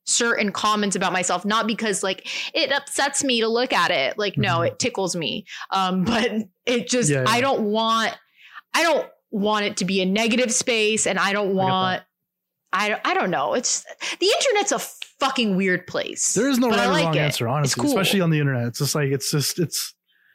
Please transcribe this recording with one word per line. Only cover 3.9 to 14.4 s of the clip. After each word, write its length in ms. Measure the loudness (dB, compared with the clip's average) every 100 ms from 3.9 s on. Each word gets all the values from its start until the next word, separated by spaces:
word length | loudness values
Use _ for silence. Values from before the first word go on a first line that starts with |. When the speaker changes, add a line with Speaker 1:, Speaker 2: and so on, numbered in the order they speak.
Speaker 1:
it. 280 | 2 0 -2
Like, 180 | -4 0
no, 180 | 0 2
Speaker 2:
Mm-hmm. 80 |
Speaker 1:
it 140 | 0 -2
tickles 360 | -4 -2 -4
me. 300 | -2 -4 -6 -10 -14 -4
Um, 340 | -2 0 0
<laughs> 20 | 0
but 260 | 2 0 -2 -6 _ -2
it 220 | -2 0
just, 220 | 0 2
Speaker 2:
Yeah, 80 | 2
yeah. 40 | 2
Speaker 1:
I 120 | 2
don't 220 | 2 0
want, 520 | 0 0 0 0 -2 -6 _ _ -20 -20 _
I 80 | 0
don't 240 | 2 2 0 -12 -8
want 360 | -2 0 2 0
it 100 | -2
to 80 |
be 160 | 0 0
a 60 | 2
negative 460 | 2 2 2 2
space. 540 | 0 0 2 2 0 0
And 120 | 0
I 140 | 0
don't 160 | 0 0
Speaker 2:
I 20 |
get 60 | 2
that. 60 |
Speaker 1:
want, 380 | 2 2 0 -2 -8 _ _ _ _ _ -6
I, 280 | -2 0 0
I 100 | 0
don't 160 | 0 0
know. 220 | 0 0
It's, 300 | 0 -2 -4 -6 -10 -8 0
the 160 | 0 2